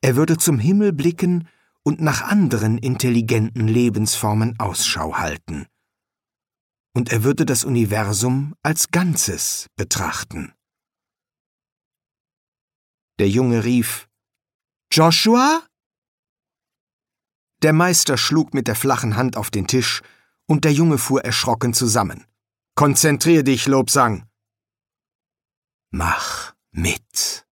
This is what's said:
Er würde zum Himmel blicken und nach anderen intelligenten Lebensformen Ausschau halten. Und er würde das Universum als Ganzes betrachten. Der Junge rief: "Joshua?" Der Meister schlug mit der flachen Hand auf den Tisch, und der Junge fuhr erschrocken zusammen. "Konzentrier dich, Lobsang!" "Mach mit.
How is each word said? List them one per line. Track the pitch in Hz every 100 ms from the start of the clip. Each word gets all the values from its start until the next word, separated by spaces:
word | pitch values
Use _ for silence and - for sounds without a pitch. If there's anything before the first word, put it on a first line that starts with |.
Er | 127 123
würde | 156 165
zum | - 139
Himmel | 117 196 208
blicken | 156 151 170 180 175 165 _ _ _
und | - 151
nach | 156 135
anderen | - 208 165 120 110 117
intelligenten | 127 127 123 117 110 117 110 113 110
Lebensformen | 113 120 104 107 - 110 107 113 113
Ausschau | 107 87 - - 78 -
halten. | 85 78 - 78 69 _ _ _ _ _ _ _ _ _ _ _ _
Und | - 120
er | 117
würde | 113 143 160
das | 127
Universum | - 123 110 104 101 101 123 131 147 -
als | 147 156 -
Ganzes | 175 180 147 - 82 - - - -
betrachten. | - - 85 - - 82 - _ _ _ _ _ _ _ _ _ _ _ _ _ _ _ _ _ _ _ _ _ _ _ _ _ _ _
Der | 101
Junge | 104 127 117
rief: | 113 123 117 - - _ _ _ _ _ _ _ _
"Joshua?" | - 160 165 220 240 262 320 - _ _ _ _ _ _ _ _ _ _ _ _ _ _ _ _ _ _ _
Der | 156
Meister | 156 175 175 - 127
schlug | - 151 151
mit | 139 120
der | 110
flachen | 135 127 120 107
Hand | 127 117
auf | 110
den | 104 92
Tisch, | 127 117 - - _ _ _ _
und | 151
der | 156
Junge | 143 170 143
fuhr | - 131
erschrocken | - 110 - 113 120
zusammen. | 117 123 117 95 - _ _ _ _ _ -
"Konzentrier | 147 131 156 143 156 165
dich, | 135 127 -
Lobsang!" | 135 127 143 120 98 - _ _ _ _ _ _ _ _ _ _ _ _ _ _ _ _
"Mach | 92 85 - - - - _ _
mit. | - 85 - _ - - - _